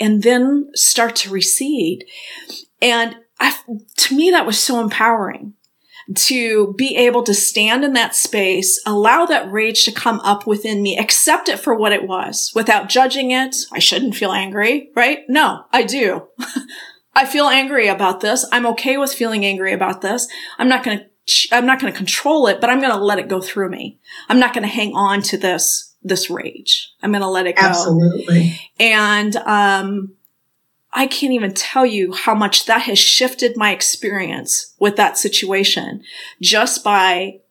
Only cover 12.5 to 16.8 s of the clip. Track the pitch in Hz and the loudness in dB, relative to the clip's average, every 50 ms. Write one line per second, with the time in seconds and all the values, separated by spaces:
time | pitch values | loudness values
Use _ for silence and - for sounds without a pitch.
12.5 | - 226 214 220 214 202 202 202 - 254 262 262 262 277 262 254 254 254 262 262 | -4 -2 2 2 2 2 2 2 2 2 2 2 2 -2 -2 0 0 0 0 -2
13.5 | 262 - - - - - - - - 240 269 233 208 - 208 190 196 196 190 196 | -4 -8 -8 -6 -2 0 0 2 2 0 -2 -4 -4 -2 -4 -2 -2 -4 -4 -4
14.5 | 202 208 208 226 277 294 - - - - 240 262 302 294 - - 262 302 294 190 | -2 0 0 0 0 0 -4 -4 0 0 2 2 0 -2 -4 0 2 2 2 2
15.5 | - 87 - _ - 262 233 202 247 285 226 196 - 165 - - _ - 247 - | 0 -4 -6 _ 0 0 0 0 -2 -2 0 0 -2 -4 -8 -14 _ -14 -12 -10
16.5 | - 262 - - - - | -10 -10 -10 -12 -18 -20